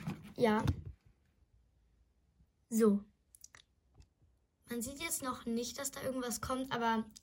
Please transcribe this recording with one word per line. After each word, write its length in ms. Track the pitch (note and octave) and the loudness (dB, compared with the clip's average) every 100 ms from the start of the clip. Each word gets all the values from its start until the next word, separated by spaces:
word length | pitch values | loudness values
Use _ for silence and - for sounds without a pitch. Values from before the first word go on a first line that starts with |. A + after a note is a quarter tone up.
| - - - - | 0 -8 -10 2
Ja. 280 | - G#3+ - - - - _ _ _ _ _ _ _ _ _ _ _ _ _ _ _ _ _ | 4 6 2 0 -6 -18 _ _ _ _ _ _ _ _ _ _ _ _ _ _ _ _ _
So. 340 | A3+ A3 G3+ - _ _ - - - _ _ _ - - _ _ _ _ _ - | 4 6 6 0 _ _ -20 -20 -20 _ _ _ -20 -20 _ _ _ _ _ -10
Man 80 | A#3+ | -8
sieht 220 | A#3 C#4 | -8 -6
jetzt 200 | E4 - | -6 -4
noch 220 | C4+ A#3+ | -4 -4
nicht, 340 | A#3+ A#3 A#3+ - | -2 -2 -2 -4
dass 120 | C4+ | -8
da 100 | C#4 | -6
irgendwas 380 | C4 C4 B3 A3 | -4 -2 -2 -4
kommt, 320 | - C4 C4 | -2 -2 -2
aber 320 | A#3 A#3 A3 A3 - | 0 2 2 -2 -10